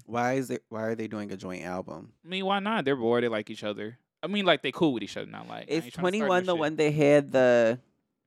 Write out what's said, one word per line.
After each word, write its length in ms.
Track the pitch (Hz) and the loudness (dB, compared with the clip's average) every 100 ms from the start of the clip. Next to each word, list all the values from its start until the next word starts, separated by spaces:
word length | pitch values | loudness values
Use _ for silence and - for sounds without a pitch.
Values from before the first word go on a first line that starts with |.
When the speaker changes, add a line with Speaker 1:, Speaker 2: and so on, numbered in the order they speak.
| - | -8
Speaker 1:
Why 280 | 117 123 | -2 -2
is 160 | 135 123 | -2 -4
it? 140 | 123 _ | -8 _
Why 140 | 110 | -8
are 120 | 110 113 | -6 -4
they 120 | 110 | -6
doing 240 | 107 104 | -8 -10
a 60 | 98 | -10
joint 260 | 95 90 | -10 -10
album? 480 | 82 92 92 - 110 _ 160 | -8 -8 -8 -14 -18 _ -12
Speaker 2:
I 20 | |
mean, 180 | 190 190 | -6 -4
why 140 | 202 | -2
not? 240 | 196 220 135 | -2 -2 -2
They're 100 | 139 | 0
bored. 280 | 113 120 | 2 2
They 40 | 120 | 2
like 200 | 110 107 | -2 -6
each 140 | 107 | -8
other. 340 | 107 104 104 123 _ - | -8 -6 -8 -12 _ -12
I 60 | 165 | -4
mean, 180 | 208 190 | 0 2
like, 160 | 151 | 2
they 100 | 143 | 2
cool 180 | - 165 | 0 2
with 100 | 120 | 2
each 120 | 98 104 | -4 -8
other. 120 | 104 | -10
Not 160 | 107 117 | -12 -14
like, 220 | 113 123 | -12 -4
I 20 | 151 | -4
Speaker 1:
Is 80 | 127 | -4
Speaker 2:
ain't 80 | |
trying 180 | - 180 | -2 -2
to 60 | 202 | 0
start 40 | |
no 60 | 208 | 2
Speaker 1:
Twenty-one 180 | 180 185 | 2 2
the 60 | |
Speaker 2:
shit. 60 | 170 | 0
Speaker 1:
one 160 | 151 156 | 0 2
that 180 | 151 | 2
had 380 | 147 143 147 139 | 4 6 6 6
the 480 | 131 127 120 113 123 _ _ _ _ | 4 6 6 4 2 _ _ _ _